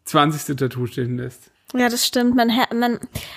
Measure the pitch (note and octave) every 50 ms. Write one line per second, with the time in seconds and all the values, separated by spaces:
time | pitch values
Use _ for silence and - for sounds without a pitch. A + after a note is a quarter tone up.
0 | - - - D#3 C#3+ D#3 D3+ D3 - - C#3+ B2+ C3+ B2 A#2+ B2 B2 A2+ - -
1 | B2 A#2+ B2 B2 B2 B2+ - - - - _ _ _ - - B3 B3 A#3+ A#3 A#3+
2 | - - - B3+ A#3+ B3 B3 B3+ A#3 A#3 A3 C4 B3+ - A#3 A#3 A#3+ A#3+ A#3 -
3 | - - - - - - -